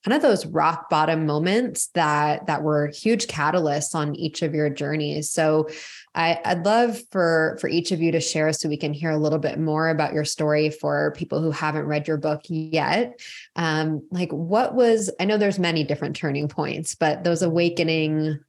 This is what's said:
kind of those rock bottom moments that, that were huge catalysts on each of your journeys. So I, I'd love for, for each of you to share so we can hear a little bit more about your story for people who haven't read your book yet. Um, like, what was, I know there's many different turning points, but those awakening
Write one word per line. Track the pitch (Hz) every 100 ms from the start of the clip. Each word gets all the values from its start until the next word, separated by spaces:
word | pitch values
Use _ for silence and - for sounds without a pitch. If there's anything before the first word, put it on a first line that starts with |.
kind | - 285
of |
those | 277 202
rock | 156 160 151 165 -
bottom | 156 160 160
moments | 156 147 170 214 247 - -
that, | 175 151 147 151 151 -
that | 151
were | 151 151 147
huge | - 220 233 -
catalysts | 156 151 180 156 147 -
on | 165 147 -
each | 156 -
of | 160 151
your | 151
journeys. | 139 143 156 147 147 151
So | - 156 156 156 - - - - 170
I, | 165 170
I'd | - 180
love | 180 226 240 202 -
for, | 190 170 165 156 -
for | -
each | 165 170
of | 175
you | 165
to | 165
share | - 156 156
so | 151 160
we | 147
can | 151
hear | 147 165
a | 151
little | 151 156
bit | 147 156
more | 160 151 160
about | 156 147
your | 156
story | 147 - 151 151 151
for | 151 147 147 151 151
people | 165 151
who | 160
haven't | 147 156 151 147
read | 151 147
your | 156
book | 151 151 -
yet. | 160 156 156 143 185 247 - - - -
Um, | - 165 156 156 151 -
like, | 180 175
what | 156 165 214 262
was, | 240 240 226 190 -
I | 190
know | 214
there's | 202 185
many | 175 165
different | 147 147 147 147
turning | 156 143 147
points, | - 147 151 160 -
but | 160 151
those | 175 170
awakening | 175 165 175 170 160 160 156 156 156 151